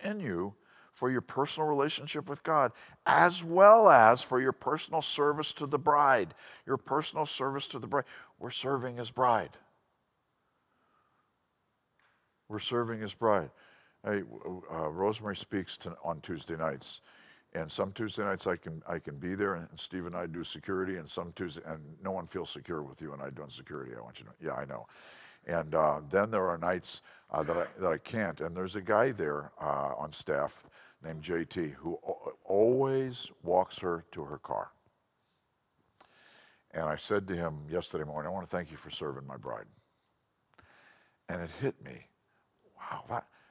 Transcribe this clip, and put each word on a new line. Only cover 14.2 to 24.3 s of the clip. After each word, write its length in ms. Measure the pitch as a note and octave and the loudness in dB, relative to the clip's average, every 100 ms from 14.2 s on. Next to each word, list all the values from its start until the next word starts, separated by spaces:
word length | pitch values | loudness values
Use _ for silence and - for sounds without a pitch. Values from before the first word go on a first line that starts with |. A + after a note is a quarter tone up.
| A#1 A1 D#2+ F2+ - | -4 -10 -10 -10 -10
uh, 160 | E2 D#2 | -6 -4
Rosemary 460 | E2 G2 A2 G#2 F#2+ | 0 0 0 -4 -8
speaks 420 | - G2+ F2 - | -6 -6 -6 -10
to, 200 | E2+ E2+ | -12 -8
on 180 | E2+ D#2+ | -6 -8
Tuesday 340 | - E2 - D#2+ | -8 -10 -8 -4
nights, 460 | D#2+ C2+ - - - - - - _ F2 | -4 -4 -10 -16 -18 -20 -20 -20 _ -8
and 160 | D#2+ | -6
some 200 | - G2 | -4 -4
Tuesday 320 | G2+ A2 G2+ | -4 -6 -4
nights 220 | G2+ F#2+ G2 | -4 -2 -2
I 100 | F2 | -2
can, 280 | E2+ D#2+ - | -4 -12 -8
I 120 | E2+ | -8
can 180 | - C#2+ | -8 -10
be 160 | F2+ | -6
there, 220 | F#2+ G2+ F2 | -2 -2 -2
and 120 | D#2+ D#2+ | -8 -14
Steve 260 | - F2+ F2 | -10 -8 -8
and 100 | F2 | -8
I 120 | F2 | -8
do 160 | E2+ | -8
security, 540 | D#2+ D#2 - F#2 F#2+ F#2 | -10 -10 -6 -4 -2 -4
and 120 | D2+ | -8
some 220 | - F2 | -8 -8
Tuesday, 320 | - F2+ D#2 D#2 | -8 -8 -8 -10
and 160 | D#2+ D2 E2 | -12 -12 -10
no 80 | F#2+ | -6
one 160 | F#2+ E2 | -6 -6
feels 240 | F#2 D#2+ | -8 -8
secure 320 | D2 C#2+ D#2+ | -10 -8 -8
with 180 | C#2+ - | -8 -10
you 120 | D#2 | -12
and 80 | C#2 | -10
I 80 | C#2 | -10
doing 180 | C2+ C#2+ | -10 -14
security, 460 | C2 C2+ D2 B1 A#1 | -14 -12 -12 -10 -12
I 40 | |
want 180 | A#1 - | -14 -18
you 60 | |
to 40 | |
know. 240 | - | -20